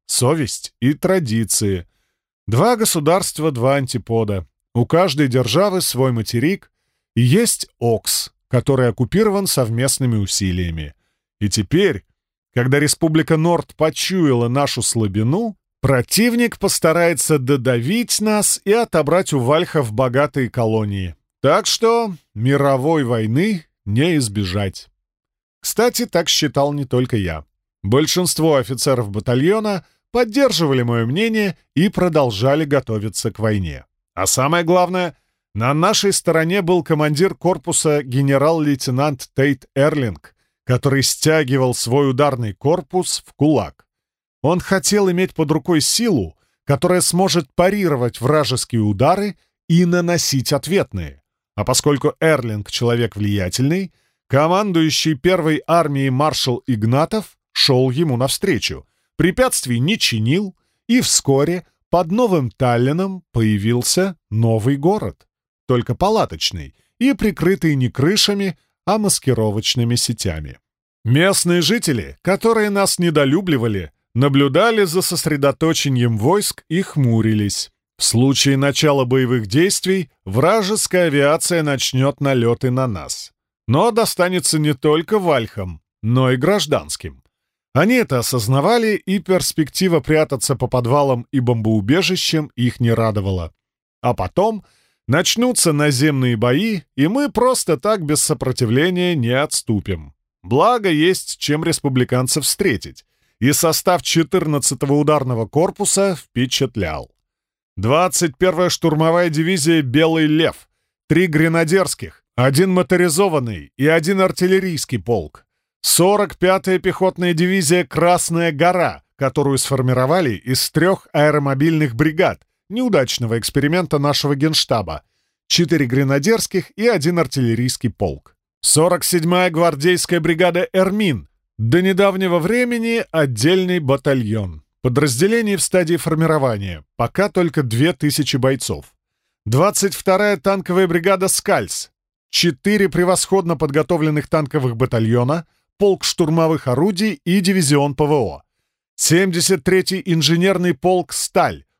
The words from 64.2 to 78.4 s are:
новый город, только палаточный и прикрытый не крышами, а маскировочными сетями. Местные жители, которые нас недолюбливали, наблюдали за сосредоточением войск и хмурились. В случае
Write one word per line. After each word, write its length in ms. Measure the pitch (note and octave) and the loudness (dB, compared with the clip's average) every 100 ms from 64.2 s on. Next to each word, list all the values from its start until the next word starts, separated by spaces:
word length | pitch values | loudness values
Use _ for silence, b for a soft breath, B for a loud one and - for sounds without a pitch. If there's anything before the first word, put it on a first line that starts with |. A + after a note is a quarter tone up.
| _ | _
новый 460 | G#2+ A2+ A2+ A2 C#3+ | -2 0 0 0 0
город, 540 | D#3 G#3+ G2 - _ _ _ _ - | 0 0 -4 -10 _ _ _ _ -2
только 300 | B2 A#2 A#2+ | -2 -2 -2
палаточный 800 | F#3+ A3 C#3 - - F2 C3 - _ - | 0 0 -2 -4 -6 -6 -12 -18 _ -2
и 140 | B3+ | 0
прикрытый 640 | C4+ G#3+ - F3+ G3 E3 C#3+ | 0 -2 0 0 0 0 0
не 140 | B2 | -2
крышами, 680 | - D3 G#3 - G3+ G3 - _ _ - | 0 0 2 0 0 -4 -6 _ _ -2
а 120 | G#3+ | 0
маскировочными 960 | G3+ - - A#2 A2 G#2 - B2+ A#2 A#2+ | 0 -2 -2 0 0 -2 -4 -2 -2 -2
сетями. 640 | - A2+ G2 D#2 C#2+ - _ _ _ _ | -2 -4 -6 -6 -10 -16 _ _ _ _
Местные 580 | G#2+ C#3 F#3 F#3+ E3+ F3 | 0 2 4 2 0 0
жители, 560 | D3+ A#3 - A#2+ D2 - | 0 0 -2 -4 -6 -6
которые 480 | - G3 A3+ A3+ G#3 | -2 0 0 0 0
нас 300 | G3+ G3 - | 0 0 0
недолюбливали, 920 | F3 D#3 C3+ D#3+ F#3 C#3 A#2 G2 D#2+ - _ A#2 | 0 2 2 2 0 0 0 -4 -8 -16 _ 0
наблюдали 680 | C#3 C#3 C#3 D3 A3+ A3+ F#3+ | 2 4 4 4 2 2 0
за 160 | F3 | 0
сосредоточением 1160 | - F3 D#3+ D3 C#3 - D#3+ D#3+ C#3+ B2+ A#2+ A2 | -2 -4 -4 0 0 0 -2 0 0 0 0 0
войск 460 | A#2+ G3+ - - - | 2 0 -2 -8 -6
и 120 | E3 | -4
хмурились. 880 | F#3+ D3+ B2+ A2+ A2 G#2+ G2+ - - _ _ - | -2 0 2 2 2 0 -2 -4 -10 _ _ -6
В 80 | - | -2
случае 500 | A2+ C3+ C3+ | 2 2 2